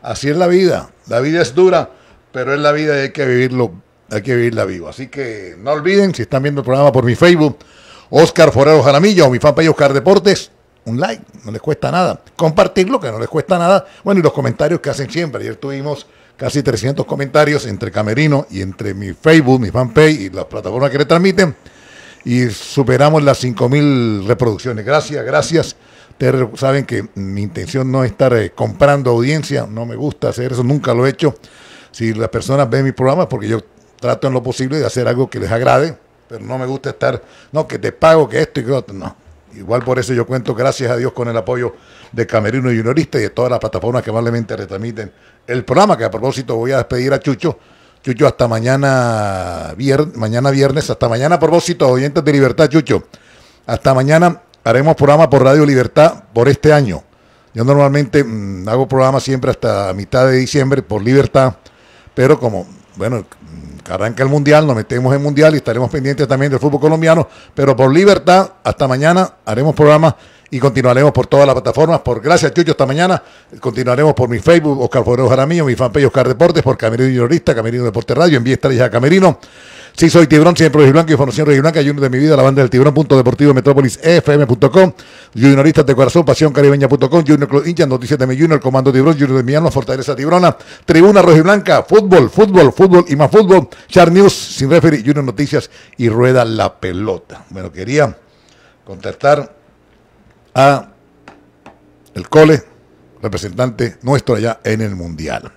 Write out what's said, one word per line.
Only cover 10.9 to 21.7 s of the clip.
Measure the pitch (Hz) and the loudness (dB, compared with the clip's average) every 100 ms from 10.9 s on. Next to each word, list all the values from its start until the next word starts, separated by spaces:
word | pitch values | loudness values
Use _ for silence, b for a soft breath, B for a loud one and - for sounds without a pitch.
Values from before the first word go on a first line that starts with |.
| 117 | -6
like, | 185 220 - - | -6 -8 -16 -20
no | 104 | -16
les | 110 | -12
cuesta | - 151 131 | -6 -6 -4
nada. | 160 175 - _ - | -2 -4 -6 _ -4
Compartirlo, | 165 156 - - 185 269 | -2 2 0 0 -2 -2
que | 147 | -6
no | 110 | -8
les | 113 | -6
cuesta | 156 - 180 | -6 -2 -2
nada. | 170 196 - B | 2 0 -2 B
Bueno, | - 196 | -2 0
y | |
los | 151 | 0
comentarios | - 127 113 151 170 | 0 -6 -4 -4 -4
que | - | -6
hacen | 123 131 | -8 -8
siempre. | 143 170 110 | -8 -8 -8
Ayer | - 107 | -12 -12
tuvimos | 139 139 143 139 - b b _ | -12 -10 -10 -10 -14 b b _
casi | 127 139 | -6 -4
trescientos | 139 117 120 147 - | -4 -4 -4 -6 -6
comentarios | 143 139 151 147 147 117 | -8 -2 0 0 -2 -6
entre | 98 101 | -10 -8
Camerino | 101 107 110 156 139 - | -6 -4 -2 0 -2 -4
y | 95 | -10
entre | 95 92 104 | -10 -10 -12
mi | 98 101 | -10 -12
Facebook, | 85 156 160 131 131 | -4 2 4 4 0
mi | 104 | 0
fanpage | 117 127 113 156 156 | -4 -2 2 2 0
y | 98 | -6
las | 92 | -10
plataformas | - 107 92 113 139 | -10 -10 -8 -4 -4
que | 139 | -2
le | 147 | 0
transmiten. | 165 190 180 180 - - | 2 0 0 -2 -4 -20